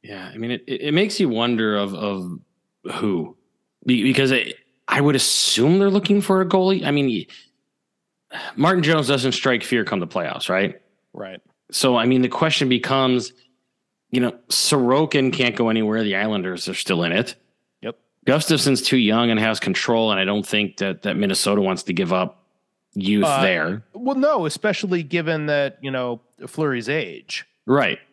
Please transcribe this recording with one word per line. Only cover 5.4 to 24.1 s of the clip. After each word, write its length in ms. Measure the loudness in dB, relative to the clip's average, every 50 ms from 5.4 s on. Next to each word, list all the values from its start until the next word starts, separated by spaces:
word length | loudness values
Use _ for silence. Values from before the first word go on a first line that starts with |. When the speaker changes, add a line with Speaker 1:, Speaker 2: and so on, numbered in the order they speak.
| 0 0 2 2 4 4 4
Speaker 1:
they're 140 | 4 4 4
looking 300 | 2 2 2 4 2 2
for 200 | 4 2 2 2
a 40 | 2
goalie. 380 | 2 2 2 2 2 0 0 0
I 60 | 0
mean, 380 | 0 2 2 0 0 -2 -6 _ -16 -20 -20 _ _ _ _ _ _ _ _ _ _ _ _ _ _ _ _ _ -14 -12 -12 -10 -2
Martin 260 | 2 2 4 4 4
Jones 260 | 4 4 2 2 2
doesn't 260 | 2 0 2 2 0 -2
strike 300 | 0 0 0 0 0 0
fear 220 | 0 0 0 0
come 140 | 0 -2 -4
the 80 | -4
playoffs, 420 | -4 -4 -4 -4 -4 -6 -8 -4 -2
right? 320 | 0 0 0 -2 -4 -10 _ _ _ _ _ _ _
Speaker 2:
Right. 260 | -14 -14 -14 -14 -18 _ _ _ _ _ _
Speaker 1:
So, 260 | -4 0 2 4 4
I 100 | 4 4
mean, 160 | 4 4 2
the 80 | 2 0
question 380 | 0 0 0 0 2 0 2
becomes, 640 | 2 2 0 0 0 0 2 2 2 2 0 -2 -6 _ _ _ _ _ _ _ _ _ _ _ _ _ _ _ _
you 80 | -2 0
know, 120 | 0 0 -2 -6 _ _
Sorokin 840 | -2 -2 0 2 2 2 4 4 4 2 2 2 2 2 2 2 2
can't 220 | 0 0 0 0
go 140 | 0 0 2
anywhere. 340 | 2 2 0 0 0 0 0
The 120 | 0 0
Islanders 520 | -2 -2 -2 -2 -2 -4 -4 -6 -8 -8 -8
are 40 | -6
still 300 | -8 -2 -2 0 0 0
in 80 | 0
it. 240 | 0 -2 -2 -4 -8 _ _ _ _ _ _ _ _ _
Speaker 2:
Yep. 160 | -12 -12 -12 _ _ _ _ _ _
Speaker 1:
Gustafson's 540 | 0 2 2 2 0 0 2 2 2 2 2
too 160 | 2 2 2
young 340 | 4 4 4 4 2 2 2
and 80 | 2 2
has 200 | 2 0 0 -2
control, 520 | -2 -4 -2 -2 0 0 0 2 2 2
and 80 | 2 0
I 60 | 0
don't 200 | 0 0 -2 -2
think 320 | -2 -2 -2 -2 -2 -4
that, 240 | -4 -4 -4 -4 -4 -6
that 140 | -4 -2
Minnesota 440 | 0 0 0 0 0 0 0 0 2
wants 220 | 2 0 -2 -4 -4
to 100 | -4 -2
give 200 | -2 0 0 0
up 300 | 0 -2 -4 -6 _ _ _ _ _ _ _ _ _ _ _ _
youth 300 | -6 -2 0 2 2 2
Speaker 2:
Uh, 160 | 2 2 2
Speaker 1:
there. 420 | 2 2 0 0 -2 -4 -4 -8 -10 _ _
Speaker 2:
well, 220 | -6 -4 -2